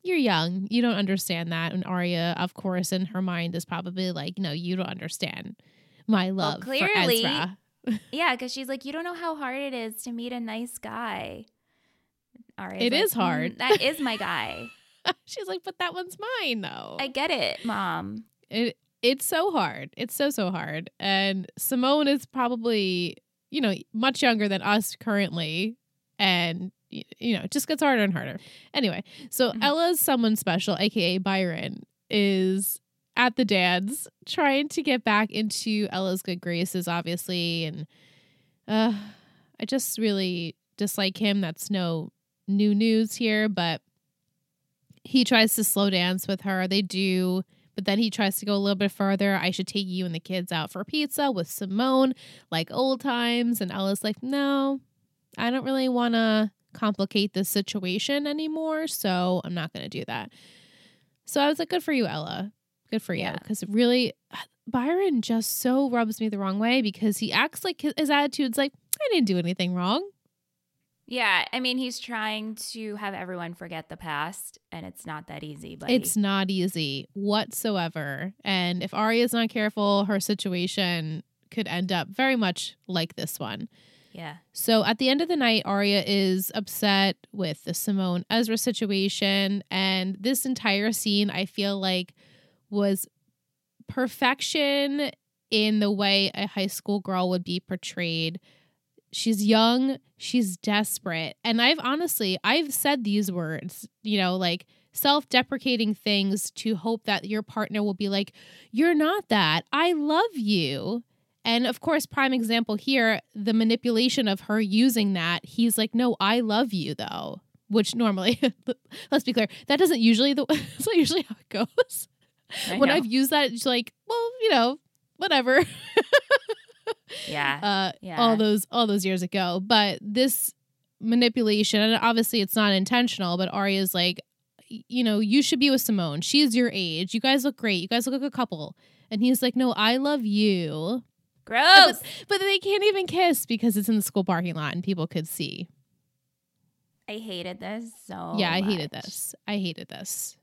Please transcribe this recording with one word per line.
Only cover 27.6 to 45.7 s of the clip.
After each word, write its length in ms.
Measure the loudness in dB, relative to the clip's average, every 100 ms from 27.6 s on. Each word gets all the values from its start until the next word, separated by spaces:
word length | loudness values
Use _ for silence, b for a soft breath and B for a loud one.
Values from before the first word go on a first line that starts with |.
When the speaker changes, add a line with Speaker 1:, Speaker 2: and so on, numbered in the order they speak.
| -4
Speaker 1:
gets 160 | 0
harder 220 | 2 4
and 80 | 2
harder. 280 | 0 -6 -12 B B B
Anyway, 320 | -2 -2 -4 -10 B -12
so 220 | 0 0
Speaker 2:
Mm-hmm. 120 | 2
Speaker 1:
Ella's 380 | 0 2 2 2
someone 340 | 2 2 2 0
special, 400 | 0 -2 -2 0
A 120 | 0
K 260 | 0 0 0
A 20 |
Byron, 640 | 0 0 -2 -4 -8 -10 -16 _ _
is 720 | 2 2 4 2 0 -2 -8 _ _ _ 0
at 220 | 2 2
the 80 | 2
dance 600 | 4 4 2 -2 -6 -12 _ -8
trying 420 | 0 2 2 0
to 140 | -2
get 220 | 0 0 2
back 260 | 2 2
into 560 | -2 -4 -4 -2 0 0
Ella's 280 | -2 -2 -2
good 200 | -4 -6
graces, 480 | -2 -2 0 -2 -2
obviously. 720 | -2 -2 -6 -4 -2 0 -2
And, 240 | -4 -6 -12 b b b b b b b -2
uh, 260 | 2 2 0 -8 B B B B _
I 40 | -4
just 320 | -2 -2 -2
really 580 | 0 2 0 -2 -6 -10 _ -4
dislike 420 | -4 0 -2 2
him. 220 | 2 2
That's 320 | 0 -6 -4
no 400 | -2 0 -2 -6 _ _ _ -2
new 260 | 2 4 4
news 400 | 4 4 2 0
here, 320 | 0 2 0
but 340 | 0 -2 -2 _ _ _ _ _ _ _ _ _ _ _ _ 0
he 180 | 2
tries 320 | 4 4 4 2
to 80 |
slow 260 | 0